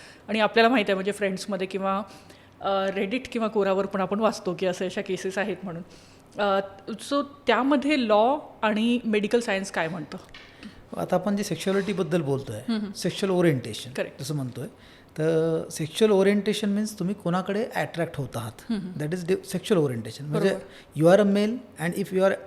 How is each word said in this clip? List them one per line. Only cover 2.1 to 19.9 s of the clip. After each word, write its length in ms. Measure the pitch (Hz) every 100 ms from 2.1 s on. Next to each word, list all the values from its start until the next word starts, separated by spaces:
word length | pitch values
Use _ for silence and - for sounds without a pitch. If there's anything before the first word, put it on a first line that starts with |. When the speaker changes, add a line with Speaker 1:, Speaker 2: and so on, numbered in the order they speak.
| - - - - -
Speaker 1:
अ, 260 | 196 196 196
Reddit 420 | 190 202 254 262
किंवा 160 | 240 220 214
Quora-वर 300 | 196 190 196
पण 140 | 196
आपण 200 | 185 202
वाचतो 360 | 220 - 190 165
की 80 | 185
अशा 180 | 175
अशा 160 | 185 208
केसेस 380 | 196 185 190 196
आहेत 180 | 190 175
म्हणून. 200 | 190 170 - - - - - -
अ, 200 | 202 196 196 - -
so 340 | 220 - 285 285 - -
त्यामध्ये 600 | 220 269 285 277 302 226
लॉ 300 | 208 262 302 - -
आणि 360 | 214 214 233 240
मेडिकल 360 | 226 214 208 240
सायन्स 300 | 233 196 196
काय 180 | 202 160
म्हणतं? 300 | 175 147 277 - - - - 214 - - -
Speaker 2:
आता 200 | 170 185
आपण 200 | 196 202
जे 80 |
सेक्शुअलिटीबद्दल 800 | 202 156 196 196 190 190 165 175
बोलतोय, 340 | 143 135 113 110
Speaker 1:
हम्म, 220 | - 220
हम्म. 140 | 208
Speaker 2:
सेक्शुअल 400 | - 180 - 196
ओरिएंटेशन 580 | 180 170 135 110 - 120
Speaker 1:
करेक्ट. 300 | - - -
Speaker 2:
जसं 140 | 135 147
म्हणतोय, 300 | 127 120 170 - - - - -
तर 420 | 160 160 165 160 -
सेक्शुअल 400 | - 156 - 220
ओरिएंटेशन 580 | 196 196 208 202 208 208
मीन्स 300 | 202 214 -
तुम्ही 160 | 180
कोणाकडे 520 | 202 170 180 180 202 233
अट्रॅक्ट 420 | - 156 - 160 -
होत 200 | 127 117
आहात, 160 | 113 -
Speaker 1:
हम्म, 220 | - 214
हम्म. 240 | 180 165
Speaker 2:
that 140 | 151 185
is 80 | 170
de-, 140 | 196
सेक्शुअल 360 | - 185 - 190
ओरिएंटेशन. 440 | 139